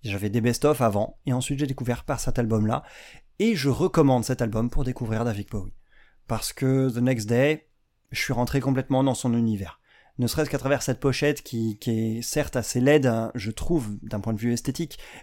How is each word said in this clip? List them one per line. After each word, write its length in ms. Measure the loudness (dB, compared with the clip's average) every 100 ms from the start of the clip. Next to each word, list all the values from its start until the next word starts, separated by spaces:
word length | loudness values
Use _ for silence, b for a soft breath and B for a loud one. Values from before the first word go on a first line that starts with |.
J'avais 260 | -6 -4 0
des 120 | 2
best-of 400 | 2 2 2 4
avant, 360 | 2 2 -4 -6 -2
et 60 |
ensuite 280 | -2 -2 -2
j'ai 80 | -2
découvert 360 | -2 -4 -4
par 160 | -4 -4
cet 200 | -2 0
album-là. 440 | 2 2 2 0 B B B B B -2
Et 160 | 0 2
je 140 | 0
recommande 560 | 2 2 6 6 4 2
cet 160 | -2
album 280 | 0 0 0
pour 140 | 0
découvrir 400 | 0 -2 -4 -2
David 240 | -2 -4 -6
Bowie. 260 | -8 -8 -12 b b b b -6
Parce 240 | -6 -4
que 380 | -2 0 2 2
The 80 | 2
Next 320 | 0 0 0
Day, 400 | 2 2 2 _ _ _ _ -12
je 80 | -8
suis 140 | -4
rentré 260 | -2 0 0
complètement 440 | 0 0 2 2
dans 120 | 2 0
son 180 | 0
univers. 460 | 2 2 0 -6 -12 b b b -2
Ne 100 | -2
serait-ce 220 | 0 -2
qu'à 80 | -2
travers 240 | 0 0
cette 200 | 0 0
pochette 400 | 0 2 0 0
qui, 340 | -4 -4 -2 -2
qui 140 | -2
est 300 | 0 0 -4
certes 340 | -4 -2 -2 -4
assez 240 | -2 2
laide, 260 | 4 6 4
hein, 260 | 0 -2 -6
je 160 | -8
trouve, 460 | -4 0 0 -2 -8
d'un 200 | -8 -6
point 100 | -4
de 80 | -2
vue 140 | -2
esthétique, 440 | -2 -4 -6 -8 -10 B B